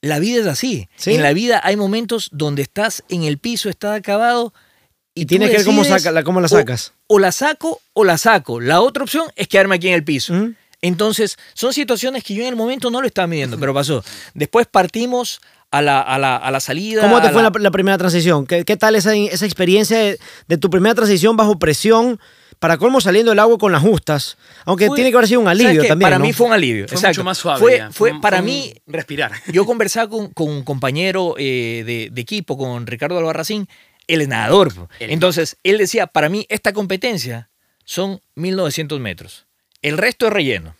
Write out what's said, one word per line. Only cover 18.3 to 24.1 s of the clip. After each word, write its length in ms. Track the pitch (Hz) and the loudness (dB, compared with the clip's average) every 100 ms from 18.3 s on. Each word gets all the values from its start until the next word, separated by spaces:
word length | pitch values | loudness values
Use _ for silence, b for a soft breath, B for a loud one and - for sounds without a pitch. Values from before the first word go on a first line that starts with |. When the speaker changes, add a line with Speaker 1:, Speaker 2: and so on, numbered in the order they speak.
| 156 135 | 0 0
Speaker 2:
¿Qué, 180 | 175 | -4
qué 120 | 175 208 | -2 0
tal 200 | 220 214 | 2 2
esa, 180 | 185 | 2
esa 300 | 214 208 165 | 0 0 -2
experiencia 540 | 202 160 180 190 214 226 | -6 -2 2 2 4 2
de, 200 | 214 190 B B _ | 0 -2 B B _
de 80 | 165 | 0
tu 120 | 196 | 2
primera 240 | 185 196 | 2 2
transición 420 | 226 220 196 196 226 | 2 2 4 2 4
bajo 220 | 214 196 | 2 2
presión? 600 | 156 151 214 226 233 233 b b b b | 0 0 2 4 2 -2 b b b b
Para 180 | 165 165 | 0 2
colmo, 240 | 226 262 | 4 2
saliendo 300 | 196 185 226 | 2 2 4
del 80 | 208 | 4
agua 180 | 220 226 | 4 4
con 120 | 208 | 2
las 80 | 165 | 2
justas. 540 | 165 185 - | 4 2 0